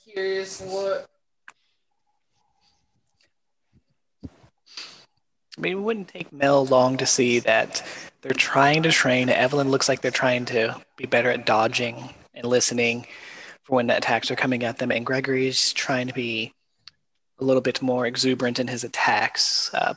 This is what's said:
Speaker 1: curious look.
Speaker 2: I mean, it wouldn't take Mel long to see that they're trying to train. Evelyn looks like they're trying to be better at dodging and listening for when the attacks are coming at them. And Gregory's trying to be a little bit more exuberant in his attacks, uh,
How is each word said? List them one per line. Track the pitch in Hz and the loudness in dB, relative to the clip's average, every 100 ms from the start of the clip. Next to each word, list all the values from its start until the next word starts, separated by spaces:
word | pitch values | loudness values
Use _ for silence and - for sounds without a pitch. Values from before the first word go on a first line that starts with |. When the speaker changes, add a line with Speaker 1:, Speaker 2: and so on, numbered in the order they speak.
| 220 | _
Speaker 1:
curious | 196 190 190 190 - 190 | -4 -2 -2 -4 -10 -8
look. | 196 196 190 - _ _ _ - _ _ _ _ _ _ _ _ _ _ _ _ _ _ _ _ _ _ _ _ _ _ _ _ _ _ _ | -4 -2 -4 -6 _ _ _ -20 _ _ _ _ _ _ _ _ _ _ _ _ _ _ _ _ _ _ _ _ _ _ _ _ _ _ _
Speaker 2:
I | - - _ _ _ - - - _ _ _ _ _ - | -18 -18 _ _ _ -18 -18 -20 _ _ _ _ _ -8
mean, | 165 | -4
it | 190 | -4
wouldn't | 208 226 175 | -4 -6 -8
take | 180 170 | -14 -14
Mel | 143 139 143 131 | 0 4 4 6
long | 127 127 131 | 6 4 2
to | 131 | 0
see | - 123 120 | 2 4 2
that | 110 113 117 - - - - - | 4 2 2 -6 -10 -14 -18 -10
they're | 135 | -6
trying | 135 - 139 143 156 | -4 0 4 4 4
to | 160 | 4
train. | - 131 127 127 | 4 4 2 4
Evelyn | 120 127 143 135 | 2 2 2 2
looks | 135 - | 2 2
like | 131 | 0
they're | 127 | -2
trying | - 131 123 123 | 0 2 0 0
to | 123 113 117 - - | 0 0 -4 -14 -14
be | 127 | 0
better | 123 123 | 2 2
at | 123 123 | 0 2
dodging | 110 113 113 120 120 127 - - | 2 2 0 -4 -6 -14 -18 -20
and | - 120 | -10 0
listening | 123 - 120 117 117 120 - - - - - | 2 2 2 0 -2 -8 -16 -18 -18 -18 -20
for | - 131 | -2 0
when | 120 | 2
the | - | 0
attacks | 127 113 - | 2 0 0
are | 123 | -2
coming | 135 123 | -2 -2
at | 117 - | -2 -4
them. | 123 | -2
And | 113 120 | -2 -2
Gregory's | 135 135 131 131 127 - | -2 0 0 0 0 -2
trying | - - 131 123 | -2 -2 -2 -2
to | |
be | 127 120 110 113 - _ _ - - _ _ _ - | -4 -4 -4 -8 -12 _ _ -20 -20 _ _ _ -4
a | |
little | 131 131 | 2 2
bit | 127 - | 2 -2
more | 131 123 120 | -2 0 -2
exuberant | 127 131 127 123 123 | 0 0 0 0 -2
in | 120 | -4
his | 120 | -6
attacks, | 117 - - 110 - - - - - | -6 -2 0 2 0 0 -2 -2 -2
uh, | - - | -2 -2